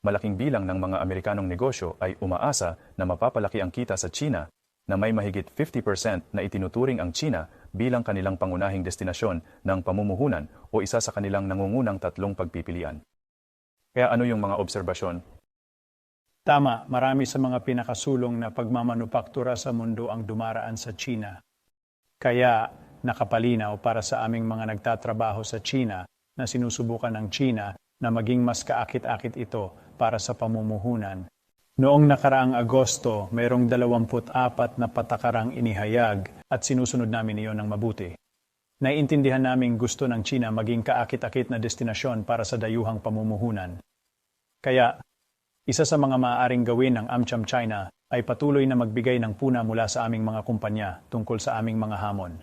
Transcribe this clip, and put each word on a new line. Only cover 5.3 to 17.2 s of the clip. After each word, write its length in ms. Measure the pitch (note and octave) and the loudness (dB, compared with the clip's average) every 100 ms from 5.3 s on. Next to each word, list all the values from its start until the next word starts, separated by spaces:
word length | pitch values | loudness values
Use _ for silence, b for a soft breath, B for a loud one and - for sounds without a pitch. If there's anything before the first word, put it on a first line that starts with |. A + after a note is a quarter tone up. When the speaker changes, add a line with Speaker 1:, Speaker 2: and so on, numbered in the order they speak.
| G2 F#2 | -4 -6
Speaker 1:
fifty 320 | - D#3 B2+ | -4 -2 -2
percent 400 | G#2+ G2 A#2 F#2 - | -2 0 0 -2 -4
na 160 | G#2 F#2 | -6 -4
itinuturing 560 | G2+ F#2 A2+ C3 B2 | -4 -2 0 0 0
ang 80 | E2+ | -2
China 400 | - D3+ F#2 D#2+ b b F#2+ | -2 -2 -2 -4 b b -2
bilang 320 | B2 B2 A#2 | 0 0 0
kanilang 320 | G2 F#2+ F#2+ | -2 -2 -2
pangunahing 480 | F#2+ F2+ G2 G2 F2+ | -2 0 0 -2 -4
destinasyon 800 | - F#2 F2 A2 E2+ - - - | -4 -6 -2 -2 -2 -8 -8 -2
ng 120 | F#2+ | -2
pamumuhunan 640 | F#2 F#2+ G#2 F#2+ C#3+ F2 D2 B B | 0 -2 0 0 0 0 -6 B B
o 80 | A2 | -2
isa 240 | G2 A#2 | 0 -2
sa 80 | A2+ | -2
kanilang 320 | G#2 G2+ G2 G2 | -4 -2 -2 -2
nangungunang 480 | F#2+ G2 A#2 A#2 F#2+ | -2 -2 0 0 -2
tatlong 320 | F2+ F2 G2 F#2+ | -6 -4 -6 -4
pagpipilian. 640 | F2+ - D#2+ F2 D#2+ D2+ - _ _ _ _ _ _ _ _ | -6 -6 -6 -6 -6 -10 -16 _ _ _ _ _ _ _ _
Kaya 160 | - B2 A#2 | 2 4 4
ano 80 | |
yung 160 | A#2+ A2 | 2 0
mga 160 | G2+ G2+ | 0 0
obserbasyon? 640 | F#2+ G#2 F#2 F#2 F#2 F2 - - _ _ _ _ _ _ _ _ _ _ - | -2 -2 -4 -2 -4 -6 -12 -20 _ _ _ _ _ _ _ _ _ _ 4
Speaker 2:
Tama, 400 | D3 C#3 A2+ - | 6 6 0 -2
marami 400 | B2+ C3 C3+ | 0 2 2